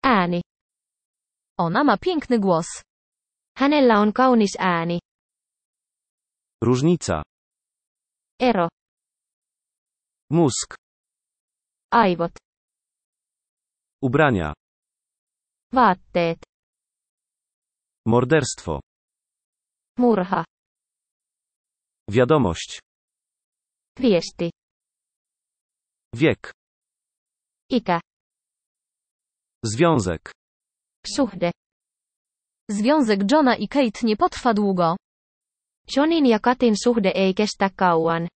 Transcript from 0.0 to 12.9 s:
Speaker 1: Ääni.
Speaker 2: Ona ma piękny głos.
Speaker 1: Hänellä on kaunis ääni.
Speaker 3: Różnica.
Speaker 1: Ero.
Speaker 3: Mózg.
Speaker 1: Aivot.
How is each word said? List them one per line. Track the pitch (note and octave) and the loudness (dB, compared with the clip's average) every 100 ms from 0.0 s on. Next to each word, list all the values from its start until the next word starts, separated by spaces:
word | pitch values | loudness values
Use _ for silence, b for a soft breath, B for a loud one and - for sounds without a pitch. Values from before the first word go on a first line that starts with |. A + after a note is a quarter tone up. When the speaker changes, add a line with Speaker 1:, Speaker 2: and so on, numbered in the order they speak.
Speaker 1:
Ääni. | C#4 A3 F3 F3 - _ _ _ _ _ _ _ _ _ _ - | 2 0 0 -4 -6 _ _ _ _ _ _ _ _ _ _ -6
Speaker 2:
Ona | E3+ F3+ | -2 0
ma | D4 G3+ | 0 0
piękny | - E4+ - A#3+ | 0 -4 -2 -2
głos. | G3 E3 E3 - _ _ _ _ _ _ _ - | 2 0 -2 -12 _ _ _ _ _ _ _ -2
Speaker 1:
Hänellä | C#4 D4 C4 G#3+ | 0 4 4 4
on | G#3 | 2
kaunis | G#3 C4 A#3+ G3+ - | 2 2 4 2 -2
ääni. | F#3 E3+ E3 F3 _ _ _ _ _ _ _ _ _ _ _ _ _ _ _ _ | -4 -2 -4 -6 _ _ _ _ _ _ _ _ _ _ _ _ _ _ _ _
Speaker 3:
Różnica. | A#2 B2+ D3+ F3 - D#2+ D2+ _ _ _ _ _ _ _ _ _ _ _ | 0 2 2 0 -2 -6 -8 _ _ _ _ _ _ _ _ _ _ _
Speaker 1:
Ero. | B3+ G#3 E3+ _ _ _ _ _ _ _ _ _ _ _ _ _ _ _ _ | 0 0 -2 _ _ _ _ _ _ _ _ _ _ _ _ _ _ _ _
Speaker 3:
Mózg. | D#3 D#3 - - - _ _ _ _ _ _ _ _ _ _ _ | 2 2 0 -10 -16 _ _ _ _ _ _ _ _ _ _ _
Speaker 1:
Aivot. | A3+ G#3 E3+ E3+ - _ _ _ _ _ | 0 2 0 -4 -8 _ _ _ _ _